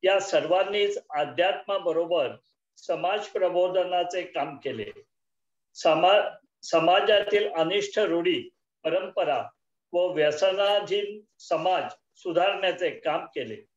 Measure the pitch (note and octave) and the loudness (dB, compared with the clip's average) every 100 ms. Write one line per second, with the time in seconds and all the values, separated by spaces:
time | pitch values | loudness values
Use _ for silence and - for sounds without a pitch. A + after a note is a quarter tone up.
0 | F#3 G3 F#3+ D#3+ D3 F3+ F#3+ G#3 G3+ G3+ | 4 2 2 0 2 2 2 0 0 -2
1 | - D3+ D3 C3 F3 G3+ - G3 E3+ D#3+ | -6 -4 -4 0 0 0 -4 -4 -2 -2
2 | E3+ F3 B2+ G2+ _ _ _ _ - E3+ | 0 0 0 -4 _ _ _ _ -6 -2
3 | E3+ G#3 G3+ - F3+ E3 F#3 F#3 F3+ F3+ | -2 -2 -4 -2 0 2 2 2 0 0
4 | F3 F#3 E3+ D#3+ D3 C#3+ C#3 A2+ G#2 - | -2 -4 -6 -6 -6 -6 -8 -8 -10 -12
5 | - _ _ _ _ _ _ - E3+ D#3 | -20 _ _ _ _ _ _ -4 2 4
6 | F3 G3+ - - _ _ - E3 E3 F#3 | 6 4 2 -6 _ _ -2 2 4 4
7 | G#3 G#3 G#3 G3+ G#3+ E3 D#3+ G3+ G3+ - | 4 2 2 0 0 -2 0 0 -2 -2
8 | G3+ E3+ E3+ C#3+ A#2 _ _ _ D#3+ F3 | 0 0 0 -2 -4 _ _ _ -4 -4
9 | F#3+ G3+ E3 C3+ G#2+ _ _ _ _ F3 | -4 -4 -2 -2 -4 _ _ _ _ -2
10 | F3+ D#3 D3+ D3+ F#3+ F#3+ G3+ G#3 G3 G3+ | 0 2 0 2 0 2 2 2 0 -2
11 | G#3 G#3+ - _ - - F3+ F3+ B2 - | -2 -8 -16 _ -4 -2 2 0 -2 -10
12 | _ _ F#3 E3+ F#3 G3 F#3+ E3+ F3 - | _ _ -2 2 2 0 -2 0 -4 -2
13 | D#3+ D#3+ E3+ - A#2 G#2 - | -4 -4 -4 -10 -8 -10 -16